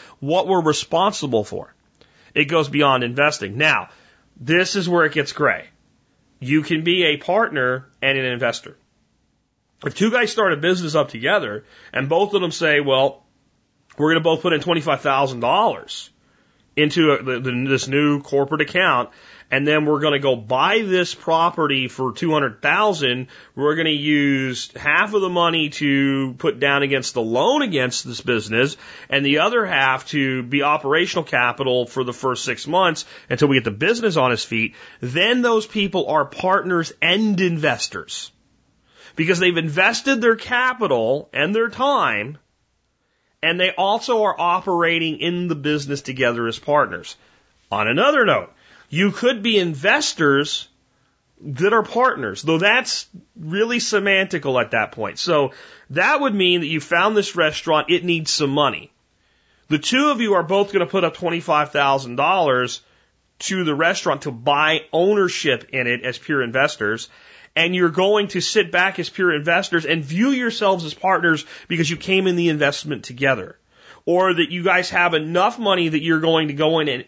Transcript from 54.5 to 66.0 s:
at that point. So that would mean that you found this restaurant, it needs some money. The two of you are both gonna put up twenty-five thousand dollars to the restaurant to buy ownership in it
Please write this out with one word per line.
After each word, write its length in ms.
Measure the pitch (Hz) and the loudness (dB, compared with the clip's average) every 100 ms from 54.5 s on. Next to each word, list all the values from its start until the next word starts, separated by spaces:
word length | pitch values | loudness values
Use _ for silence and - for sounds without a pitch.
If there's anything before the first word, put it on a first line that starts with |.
| 127 | 0
at 80 | 113 | 0
that 220 | 117 104 | -2 -2
point. 260 | - 101 - | -4 -8 -6
So 340 | - 156 135 - - - - | 0 2 0 -4 -20 -20 -8
that 300 | 139 190 226 | -2 2 2
would 140 | 277 | 0
mean 260 | 202 180 180 | 2 2 2
that 80 | 156 | 0
you 120 | 160 | -4
found 360 | 139 170 196 214 | 0 2 2 2
this 180 | - | 0
restaurant, 560 | 175 156 - - 156 143 | 0 0 0 0 0 2
it 140 | 170 | 0
needs 260 | 180 170 156 | 0 -2 -2
some 200 | - 143 | -2 0
money. 420 | 143 139 82 - _ _ _ _ _ _ _ - | 2 2 0 -10 _ _ _ _ _ _ _ -4
The 100 | 151 | -4
two 320 | - 254 294 | 0 2 2
of 100 | 254 | 2
you 140 | 226 | 2
are 100 | 190 | 0
both 280 | 160 196 202 | 2 0 2
gonna 140 | 196 175 | 2 2
put 160 | 190 | 2
up 120 | 170 | 0
twenty-five 580 | - 175 170 165 151 147 | 0 -4 -2 2 2 2
thousand 440 | 147 139 139 127 123 | 2 2 2 0 0
dollars 640 | 151 190 156 127 123 - _ _ _ _ _ - | 2 4 4 2 0 -6 _ _ _ _ _ -12
to 240 | - 190 | -6 -2
the 100 | 165 | 0
restaurant 480 | 143 165 185 170 135 | 2 0 0 -2 -2
to 80 | 147 | -4
buy 520 | 117 131 143 151 160 - | -4 0 2 2 0 -2
ownership 800 | 160 185 208 185 - 156 123 - | 0 2 2 0 0 -2 -2 -2
in 180 | 135 120 | -4 -2
it 160 | 120 | -2